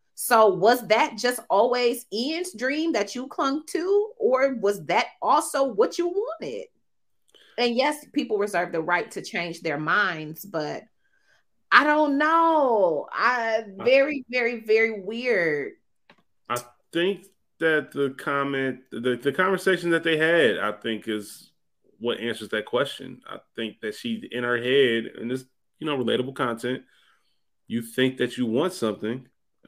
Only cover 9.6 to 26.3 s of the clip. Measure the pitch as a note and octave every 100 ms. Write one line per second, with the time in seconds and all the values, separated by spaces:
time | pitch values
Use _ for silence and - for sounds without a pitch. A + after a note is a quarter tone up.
9.6 | E3 D3 D#3 F#3+ G3 D#3+ D#3 D#3 - D#3+
10.6 | D3+ C#3+ - _ _ _ _ _ _ _
11.6 | - A#3 D4 D4+ D4+ C#4 D4+ E4 E4 D#4+
12.6 | C4+ A3 F3+ D3+ - - A3 B3 A3+ A3
13.6 | G#3+ F#3+ A3 C4+ C#4 C#4+ B3+ B3 A#3 A#3
14.6 | A3 A3 A3+ G#3+ F#3 A#3 B3 G#3 E3+ D3
15.6 | C3 - _ _ _ _ _ _ - A#2+
16.6 | - _ _ E3 F3+ G3 - _ _ -
17.6 | D#3+ D#3 C3+ C#3 C#3 C3 - C#3+ C#3 C3+
18.6 | C3+ B2+ - - B2 B2 C#3+ C3+ F#3 F#3
19.6 | F#3+ F3+ E3+ E3 E3 D#3 D#3+ E3+ C3 E2+
20.6 | G2+ G#2+ A#2 A2 A2+ G#2+ G2 - - _
21.6 | _ _ _ - A#2 G#2 A#2 A2 G#2 G#2+
22.6 | G#2 A#2+ C#3+ - - - - - _ -
23.6 | A2 - A2 G#2 A#2+ A2 G#2 A#2+ B2 A#2+
24.6 | A#2+ C#3 C3 A2+ A2 - A#2 C3 C3 _
25.6 | _ - D#3 C#3+ A2+ A2+ B2+